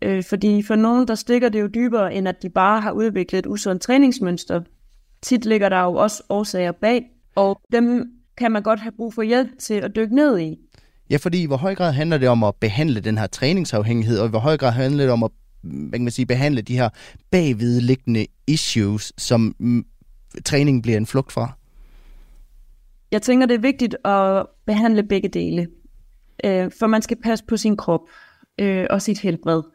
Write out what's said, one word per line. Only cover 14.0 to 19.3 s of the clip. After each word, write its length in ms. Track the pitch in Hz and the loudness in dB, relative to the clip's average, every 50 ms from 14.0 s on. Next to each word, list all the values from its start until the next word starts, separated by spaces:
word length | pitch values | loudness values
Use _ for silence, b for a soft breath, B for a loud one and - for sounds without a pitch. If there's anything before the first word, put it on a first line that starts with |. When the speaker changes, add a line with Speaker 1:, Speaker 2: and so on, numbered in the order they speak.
| 107 117 117 98 | 0 0 0 0
Speaker 2:
og 80 | 113 | 0
i 40 | 113 | 0
hvor 80 | 107 110 | 0 0
høj 180 | 117 151 160 | 0 0 0
grad 140 | - 135 123 | 2 2 0
handler 320 | 113 127 131 135 147 143 139 | 0 0 0 0 0 0 2
det 80 | 131 | 2
om 100 | 120 117 | 2 2
at, 80 | 113 110 - _ _ _ _ - | 0 -2 -4 _ _ _ _ -18
hvad 300 | - 82 67 71 76 - - 120 | -14 -12 -10 -10 -8 -8 -6 -4
kan 40 | 123 | -4
man 60 | 117 | -4
sige, 160 | - - 123 | -2 -2 -2
behandle 340 | 120 123 127 139 151 143 117 | 0 0 0 2 0 0 -2
de 140 | 101 - 123 | -2 -2 -2
her 120 | 127 123 107 B B B B B B _ _ | 0 0 -2 B B B B B B _ _
bagvedliggende 960 | - 185 165 143 120 104 120 120 120 123 120 120 131 - - 127 113 110 - - _ _ _ | 0 2 2 2 0 0 0 0 2 2 2 2 2 0 0 -2 -2 0 -2 -4 _ _ _
issues, 640 | - 156 156 - - - 120 101 101 104 104 - - - - | -2 0 0 -2 -2 0 0 0 0 -2 -4 -6 -10 -12 -12
som, 360 | - - | -2 0